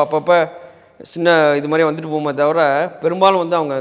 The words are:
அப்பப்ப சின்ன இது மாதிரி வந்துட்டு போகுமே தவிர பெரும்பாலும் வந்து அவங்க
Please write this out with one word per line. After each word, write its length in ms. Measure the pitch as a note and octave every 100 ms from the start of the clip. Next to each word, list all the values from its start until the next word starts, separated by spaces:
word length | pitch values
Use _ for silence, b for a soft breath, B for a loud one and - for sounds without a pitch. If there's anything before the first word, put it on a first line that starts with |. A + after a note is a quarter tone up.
அப்பப்ப 380 | D3 D3+ D3 F3 D#3+ - B B B B -
சின்ன 160 | E3+ E3+ E3 D3+ C#3+
இது 80 | D3
மாதிரி 180 | D#3 D#3+
வந்துட்டு 240 | D#3 D#3+
போகுமே 200 | D#3 D3 C#3
தவிர 180 | D3 D#3+ D3+ C#3 - -
பெரும்பாலும் 420 | D#3+ F3+ F#3+ F#3+
வந்து 120 | E3+ F3
அவங்க 160 | D3+ C3+